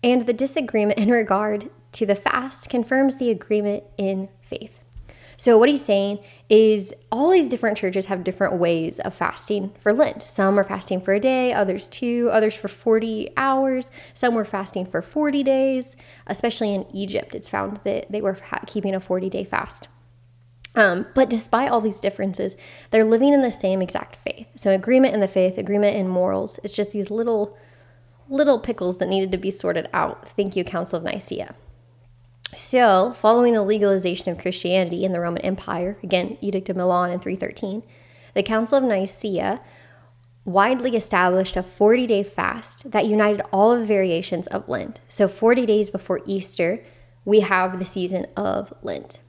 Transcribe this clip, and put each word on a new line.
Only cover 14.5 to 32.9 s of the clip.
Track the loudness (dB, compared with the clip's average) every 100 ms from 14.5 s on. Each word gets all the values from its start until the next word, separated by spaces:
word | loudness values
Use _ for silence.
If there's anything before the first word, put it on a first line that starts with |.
| -6 -6 -6 -4
for | -6
forty | -4 -2 0 2
days. | 2 2 2 0 -4 -10 -18 -20 -10
Especially | -4 -4 -2 -2
in | -2 -6
Egypt, | -8 -4 -6 -6
it's | -12 -8
found | -6 -6 -6
that | -6 -6 -6
they | -4
were | -4
ha-, | -6 -10 -10 -8
keeping | -6 -4
a | -4
forty-day | -4 -4 -2 -6
fast. | -4 -4 -4 -12 -16 _ _ _ _ _ _ _ -4 2
Um, | 4 2 -2
but | 0 2
despite | 0 0 0 2
all | 0
these | 0 -2
differences, | -6 -4 -6 -4 -6 -8 -20 -20 0
they're | 2
living | 4 4 6
in | 6
the | 2
same | 0 -2 0
exact | -2 -6 -10 -12
faith. | -10 -10 -16
So | -4 2
agreement | 2 4 4 4
in | 0
the | 0
faith, | 2 2 0
agreement | -2 2 2 2
in | -2
morals. | 0 0 -2 -4 -8
It's | -8
just | -6 -4
these | -4 -4
little, | -4 0 0 -2 -8 -20 _ _ _ _ _ -6
little | 2 4 4
pickles | 0 -2 -2 -2
that | 0
needed | 0 0
to | -2
be | -2
sorted | -2 -2 -2 -2
out. | -2 -2 -4 -8
Thank | -4 -2 -2
you, |
Council | -4 -6 -4 -6
of |
Nicaea. | -6 -8 -8 -8 -10 -16 -20 -20 _ _ _ _ _ _ -16 -10
So, | -2 4 6